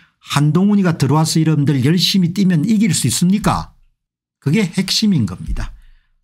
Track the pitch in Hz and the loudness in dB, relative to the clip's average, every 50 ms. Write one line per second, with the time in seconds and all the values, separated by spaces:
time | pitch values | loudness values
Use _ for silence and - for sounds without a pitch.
0 | - _ _ _ - - - 147 147 151 151 175 196 208 208 202 185 175 156 - | -20 _ _ _ -12 -6 -2 0 2 2 2 2 2 2 2 2 2 0 0 0
1 | 143 123 139 156 160 160 - 160 156 160 156 147 143 156 147 135 117 143 170 185 | 0 0 2 2 0 0 0 0 0 2 0 0 0 0 0 0 2 0 0 0
2 | 170 - - 196 175 165 180 214 196 185 180 156 143 233 220 202 226 208 151 - | 0 0 0 0 0 0 0 0 0 2 2 2 0 0 0 2 2 0 0 0
3 | - 123 - - 175 175 190 208 220 170 113 82 78 - - _ _ _ _ _ | -2 -2 -2 0 0 0 0 0 0 -2 -2 -2 -4 -8 -14 _ _ _ _ _
4 | _ _ _ _ _ _ _ _ - 143 151 226 208 160 - 190 190 190 - - | _ _ _ _ _ _ _ _ -4 -2 0 0 0 0 -2 -4 -4 -2 -2 0
5 | 220 208 190 139 107 85 - - - - - - - - - - - - - - | 0 2 2 2 0 -2 -4 -8 -8 -6 -6 -6 -6 -8 -10 -16 -20 -20 -20 -20
6 | _ _ _ _ | _ _ _ _